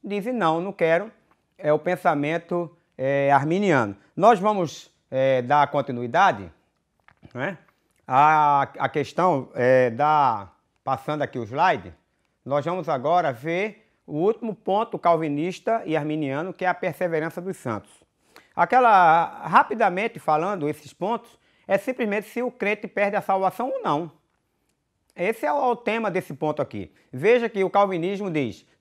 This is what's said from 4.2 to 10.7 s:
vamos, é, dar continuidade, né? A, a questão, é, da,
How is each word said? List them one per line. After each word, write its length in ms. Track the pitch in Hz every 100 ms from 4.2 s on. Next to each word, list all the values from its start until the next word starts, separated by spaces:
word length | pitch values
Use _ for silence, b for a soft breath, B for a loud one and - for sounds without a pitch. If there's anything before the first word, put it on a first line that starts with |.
| 202 214
vamos, 520 | 208 208 160 - - _ _
é, 320 | 131 135 127
dar 240 | 123 147 139
continuidade, 800 | 147 135 120 123 160 190 110 87 - _ _ _ _ _ _ -
né? 240 | 120 151 175 _ _ _ _ -
A, 560 | 127 151 156 147 143 135 -
a 120 | 139
questão, 640 | 156 131 - 185 143 117
é, 340 | - 123 131 123
da, 580 | 113 147 151 135 110 95 _ _